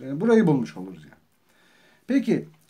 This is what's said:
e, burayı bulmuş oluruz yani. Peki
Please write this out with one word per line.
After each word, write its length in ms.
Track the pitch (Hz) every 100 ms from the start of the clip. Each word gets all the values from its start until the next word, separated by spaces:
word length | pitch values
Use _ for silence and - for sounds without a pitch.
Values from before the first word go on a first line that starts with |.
e, 200 | 131 143
burayı 260 | 226 220 175
bulmuş 300 | 135 110 92
oluruz 260 | 95 -
yani. 160 | 76 - _ _ _ _ _ _ _ _ -
Peki 380 | 269 - 160 - - _